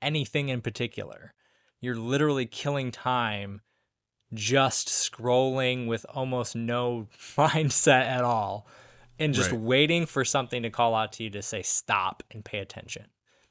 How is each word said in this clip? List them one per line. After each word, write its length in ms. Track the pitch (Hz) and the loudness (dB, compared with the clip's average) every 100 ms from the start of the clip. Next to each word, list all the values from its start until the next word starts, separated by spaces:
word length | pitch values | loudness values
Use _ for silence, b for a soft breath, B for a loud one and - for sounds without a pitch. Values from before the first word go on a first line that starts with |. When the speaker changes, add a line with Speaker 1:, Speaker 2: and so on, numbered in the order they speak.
Speaker 1:
anything 480 | 143 151 135 147 139 | -4 -2 -2 -2 -2
in 120 | 123 | -4
particular. 720 | 117 - 120 - - - - _ _ _ _ _ | -4 -4 -6 -6 -12 -14 -20 _ _ _ _ _
You're 140 | 123 117 | -6 -4
literally 500 | 117 139 151 139 120 | -2 2 2 2 -2
killing 460 | - 143 143 127 | -4 -4 -2 -4
time 720 | - 127 127 117 104 101 98 - _ _ _ _ _ _ | -4 -2 0 0 -4 -8 -12 -18 _ _ _ _ _ _
just 540 | 113 104 135 135 - - | -6 2 4 4 0 -2
scrolling 1000 | - - - 120 123 131 131 127 127 117 | -2 -2 -2 2 4 4 2 0 0 -2
with 180 | 113 - | -4 -4
almost 460 | 143 131 127 117 117 | -6 -4 -2 -4 -4
no 520 | 117 120 123 120 104 - | -2 -2 -2 -4 -8 -16
<laughs> 0 | - - | -4 2
mindset 680 | 156 160 151 - 151 131 123 | 4 4 2 4 6 6 6
at 180 | 127 | 2
all 440 | 123 113 101 101 B B B B B - | 2 2 0 -6 B B B B B -2
and 160 | 156 | 0
just 180 | 131 92 | 2 2
Speaker 2:
Right. 80 | 117 | 0
Speaker 1:
waiting 440 | 113 127 151 170 165 | 4 4 6 2 0
for 200 | 139 127 | -2 0
something 380 | 139 123 123 | 0 -2 -4
to 60 | 117 | -4
call 240 | - 120 113 | 2 2 2
out 180 | 107 | -2
to 100 | - | -6
you 60 | 110 | -8
to 100 | 101 | -8
say, 200 | - 104 | -8 -6
"Stop 600 | - - - 104 92 - - | -4 -4 2 2 2 -4 -12
and 120 | 110 | -16
pay 160 | - 104 | -10 -10
attention." 480 | 98 - - - - _ b b b | -10 -12 -14 -14 -16 _ b b b